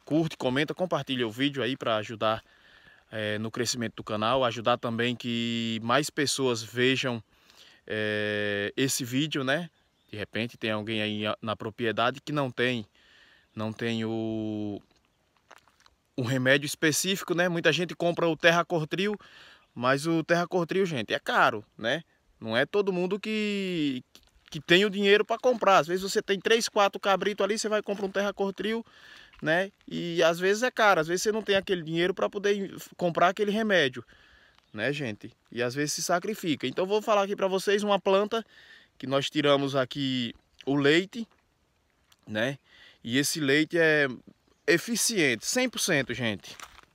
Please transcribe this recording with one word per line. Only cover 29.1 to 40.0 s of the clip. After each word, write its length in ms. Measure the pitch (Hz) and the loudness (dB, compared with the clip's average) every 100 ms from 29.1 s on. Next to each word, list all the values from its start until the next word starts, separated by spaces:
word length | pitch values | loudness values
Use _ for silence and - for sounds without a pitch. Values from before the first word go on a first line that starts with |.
| - - - | -20 -20 -6
né? 300 | 151 170 196 _ - | 0 0 -2 _ -12
E 340 | 165 170 170 | -8 -4 2
às 160 | 165 170 | 2 4
vezes 240 | 190 214 | 0 0
é 80 | 254 | -2
caro, 300 | - 208 180 | 2 4 4
às 80 | 156 | 2
vezes 160 | 185 | -2
você 80 | 220 | -2
não 100 | 214 | -2
tem 140 | 196 196 | 0 0
aquele 260 | 190 180 | 0 -4
dinheiro 320 | 156 165 180 | -2 0 0
pra 160 | 190 202 | 0 -4
poder 260 | 208 202 202 | -2 0 0
in-, 200 | 196 - - - | -4 -10 -16 -4
comprar 340 | 175 160 175 | -2 4 2
aquele 200 | 196 208 | 4 0
remédio, 540 | 208 220 180 139 127 - - _ _ _ _ _ | 0 2 4 4 0 -14 -20 _ _ _ _ _
né, 200 | 107 120 | -4 -4
gente? 400 | 147 127 101 110 - - | -2 -6 -8 -14 -20 -12
E 100 | 117 | -4
às 140 | 123 | -4
vezes 200 | 131 147 | -2 -4
se 80 | - | -4
sacrifica. 600 | 165 175 190 214 180 131 | -2 -2 -2 -6 -4 -2
Então 200 | 131 147 | -2 -2
eu 40 | 190 | 0
vou 140 | 214 | 0
falar 220 | 214 208 | 2 2
aqui 100 | 196 | 2
pra 140 | 202 190 | 0 0
vocês 340 | 185 208 208 | 0 0 0
uma 160 | 208 196 | 2 2
planta 480 | 196 190 208 233 - - - - _ - | 4 2 2 -4 -6 -18 -20 -20 _ -12
que 120 | 131 | -2
nós 200 | 139 139 | -2 0
tiramos 460 | 151 143 139 139 | 0 4 4 2
aqui 580 | 139 127 143 | -2 -2 -2